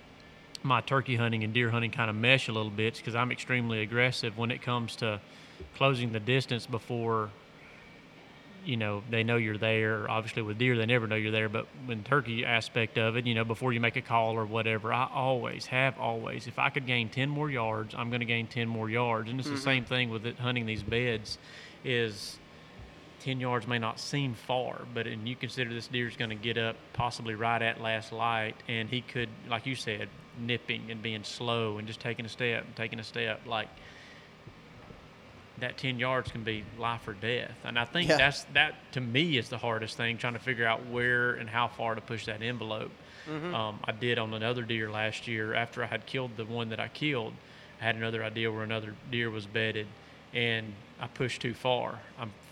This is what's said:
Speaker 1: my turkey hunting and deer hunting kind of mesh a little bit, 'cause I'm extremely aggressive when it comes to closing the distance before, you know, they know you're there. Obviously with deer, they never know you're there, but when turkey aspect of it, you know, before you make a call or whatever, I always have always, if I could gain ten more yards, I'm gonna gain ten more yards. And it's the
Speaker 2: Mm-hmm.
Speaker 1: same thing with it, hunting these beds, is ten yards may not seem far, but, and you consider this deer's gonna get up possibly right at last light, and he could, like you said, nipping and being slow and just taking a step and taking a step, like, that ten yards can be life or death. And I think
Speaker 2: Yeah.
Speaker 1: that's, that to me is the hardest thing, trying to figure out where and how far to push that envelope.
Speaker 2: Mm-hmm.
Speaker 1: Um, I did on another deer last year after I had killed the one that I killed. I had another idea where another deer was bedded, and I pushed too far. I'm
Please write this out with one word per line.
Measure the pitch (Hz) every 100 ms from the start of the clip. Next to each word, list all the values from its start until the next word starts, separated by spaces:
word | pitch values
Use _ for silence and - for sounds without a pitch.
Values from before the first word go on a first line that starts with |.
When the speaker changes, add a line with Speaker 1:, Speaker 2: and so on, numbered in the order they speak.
| - - - - - -
Speaker 1:
my | 135 120
turkey | - 135 127 117
hunting | 117 113
and | 110
deer | 117 117
hunting | 117 113
kind | 117 113
of | 107
mesh | 120 131 -
a |
little | 110 107
bit, | 104 110 - -
'cause |
I'm | 113 123
extremely | 120 - 123 117 110
aggressive | 107 120 127 - 120 104
when | 117
it | 131
comes | - 120 113 -
to | 113 104 - - - - - -
closing | 135 123 120
the | 110
distance | 107 131 - 120 -
before, | 117 - 120 117 110 107 - - - - - - - - - - - - - 190
you | 117
know, | 107 104 113
they | 117
know | 113 117
you're | 110 107
there. | 110 110 110 110 110
Obviously | 110 113 -
with | 107 107
deer, | 127 117
they | 110
never | 123 110
know | 110
you're | 107
there, | 110 110
but | 110 117 143 127
when | 110
turkey | 98 139 117 113
aspect | 127 117 - 120 110 117
of | 113 117
it, | 120
you | 113
know, | 113
before | 110 127
you | 117
make | 117 127
a |
call | - 117 113
or | 113 107
whatever, | 113 110 110 117
I | 117 127
always | 139 131 127 117 123 -
have | 127 135 120
always, | 120 117 113 120 120
if | -
I | 131
could | 147 127
gain | 120 110
ten | 127 139
more | 147 151
yards, | 131 113 110 110 127
I'm | 120
gonna | 120 117
gain | 117 110
ten | 120 117
more | 113 107
yards. | 117 120 113 110
And | 131
it's | 147
the | 139
Speaker 2:
Mm-hmm. |
Speaker 1:
same | 135 131 113
thing | 127 120
with | 113 117
it, | -
hunting | 123 123 110
these | 107
beds, | 101 117 123 110 107 - - - - - 135
is | 120 113 101 - - - - - - - - - -
ten | 139 131
yards | 127 123 107
may | 120
not | 113 117
seem | - 143 139
far, | 113 - 127 120 - 120
but, | 117 113
and | 113 113
you | 127
consider | 123 - 120
this | 117 -
deer's | 123 120 104
gonna | 113 107
get | 117 113
up | 113 113 -
possibly | - 120 - 113 107
right | 117 113
at | 113 113
last | 113 110 110
light, | 113 117 113 110 - -
and | 117 110
he | 127
could, | 120 127 117 113 -
like | 113 135
you | 127
said, | - 104 104 - - 120
nipping | 117 117 - 113 110
and | 113
being | 113 110
slow | 101 - 120 117 113 104
and | 107
just | 107
taking | 120 113 113
a |
step | - 123 113 120
and | 113
taking | 113 117
a |
step, | 107 117 113 107 123
like, | 113 107 - - - - - - - - - - - - - - - - - - -
that | 123 -
ten | 135 123
yards | 127 127 120
can | 117
be | 110 110 101 113
life | 117 117 -
or |
death. | 98 110 120 - 120
And | 123 117
I | 117
think | 175 160
Speaker 2:
Yeah. | 147
Speaker 1:
that's, | 139 139 -
that | 143 151 - -
to | 131
me | 123 123 170 131
is | 110
the | 117
hardest | 123 110 110 -
thing, | 117 113
trying | 123
to | 117
figure | 131 117 117
out | 117 127
where | 120 123 123 120
and | 120 117
how | 117 120
far | - 117 110
to |
push | - 113 -
that | 107
envelope. | 113 120 110 110 123 - - - 156
Speaker 2:
Mm-hmm. | 151 170
Speaker 1:
Um, | 127 110 104 -
I |
did | 110 120 117
on | 110
another | 110 110 123
deer | 113 113 110
last | 107 110 - 120
year | 113 110
after | 117 117 123
I | 113
had | 113 -
killed | 131 127 110
the | 110
one | 117 113
that | 110
I | 110
killed. | - 151 131 110 - - - - -
I | 113
had | 113
another | 113 113
idea | 110 110 113
where | 110
another | 110 113 107 98 135
deer | 120 117
was | 107 101
bedded, | 113 110 107 104 - - - -
and | 120 120 113 110 101 - -
I | 120
pushed | - 127 -
too | 127
far. | - 127 123 117 113 - -
I'm | 120 - -